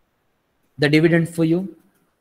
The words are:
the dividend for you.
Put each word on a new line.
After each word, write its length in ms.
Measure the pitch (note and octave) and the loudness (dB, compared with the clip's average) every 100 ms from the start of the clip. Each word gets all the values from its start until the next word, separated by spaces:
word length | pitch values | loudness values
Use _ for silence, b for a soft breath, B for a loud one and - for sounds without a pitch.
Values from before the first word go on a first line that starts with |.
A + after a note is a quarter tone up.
| _ _ _ _ _ _ _ - | _ _ _ _ _ _ _ -4
the 120 | D3 | 0
dividend 400 | D3+ E3 E3+ E3 | 2 2 2 -2
for 160 | - E3 | -2 -2
you. 280 | E3+ F#3+ - _ _ _ _ | -2 -4 -14 _ _ _ _